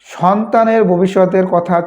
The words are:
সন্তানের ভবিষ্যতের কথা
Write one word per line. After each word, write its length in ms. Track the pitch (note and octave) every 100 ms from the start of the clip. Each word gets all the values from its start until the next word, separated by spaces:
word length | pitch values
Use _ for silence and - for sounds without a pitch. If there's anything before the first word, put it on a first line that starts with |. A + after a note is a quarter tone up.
| - -
সন্তানের 680 | F3 G3+ A3 - A3+ A3+
ভবিষ্যতের 600 | G3 F3 F#3 G3+ F3+ F#3+ F#3
কথা 300 | F3+ F3 F3